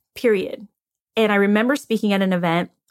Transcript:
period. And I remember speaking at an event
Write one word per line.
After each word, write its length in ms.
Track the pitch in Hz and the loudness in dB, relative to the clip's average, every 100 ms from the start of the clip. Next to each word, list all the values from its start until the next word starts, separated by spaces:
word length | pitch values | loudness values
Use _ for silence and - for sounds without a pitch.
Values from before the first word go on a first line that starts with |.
| _ | _
period. 520 | - 240 202 - - 202 _ _ _ _ - | -2 0 0 -2 -10 -18 _ _ _ _ 0
And 140 | 214 | 2
I 60 | 202 | 2
remember 400 | 202 208 240 285 | 2 2 2 -2
speaking 360 | - 220 208 | -2 -2 0
at 100 | 196 | 0
an 100 | 190 | 0
event 380 | 180 170 170 - _ _ | 0 0 -2 -4 _ _